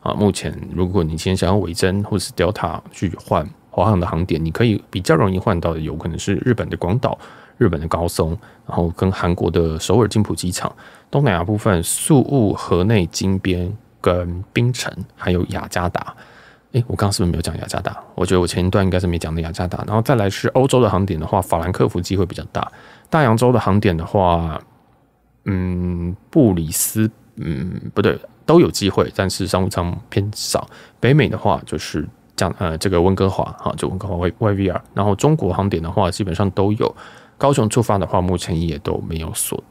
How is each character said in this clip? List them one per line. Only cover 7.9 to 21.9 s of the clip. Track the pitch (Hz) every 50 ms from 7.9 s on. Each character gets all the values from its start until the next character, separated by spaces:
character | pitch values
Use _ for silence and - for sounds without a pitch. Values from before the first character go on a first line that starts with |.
| - 82 87
松， | 85 - - 85 82 87 - - - - - _
然 | - -
后 | 87 85 82
跟 | 85 - 95 95
韩 | 98 - - 87 87
国 | - 98 90
的 | 80 87 82 80 78 82
首 | - - 92 117
尔 | 110 104
金 | - 110
浦 | 101 - -
机 | - - 90
场， | 90 - - - - - - - - - _ _
东 | - 143 147
南 | 123
亚 | 92 85
部 | 85 101 107
分 | 104 - 113 95 82
宿 | 82 - - - - - 160 131
务、 | - - 139 135 110 98
河 | - - - - 98 87 90
内、 | 107 117 101 87
金 | 82 - - 95 95 95 92
边、 | - 98 90 87 90 90 104 - - _ _ _
跟 | - 95 90 90 87 87 87 90 101 - _
槟 | 120 117 123
城， | 120 - - - - - - - _
还 | - - 92
有 | 90 90 -
雅 | - - - -
加 | - - 90 90 90
达。 | - - - - - - - - - - - - - _ _ _ -
诶， | 120 117
我 | - 95
刚 | - 107
刚 | 98
是 | 95 - 92
不 |
是 | 87
没 | 80
有 | 82
讲 | 82 - 82
雅 | 85 -
加 | - - -
达？ | - - - - - - -
我 | - 92
觉 | 90 95
得 | 90
我 | 90
前 | 82 - 92 87
一 | 92
段 | - 104 92
应 | 92
该 | 90 92
是 | 92
没 | 87 85
讲 | 82 - 80 80
的 | 85
雅 | 80 82
加 | 87 - 90
达。 | 87 - - -
然 | - 107
后 | 113
再 | 113 - 139
来 | 113 101 98
是 | - - - -
欧 | - 131 131
洲 | 135 135 127
的 | 120
航 | 101 92 92 98
点 | 95 87 78
的 | 80
话， | - 113 95
法 | 90 - 92
兰 | 85 82 90
克 | 92 - -
福 | -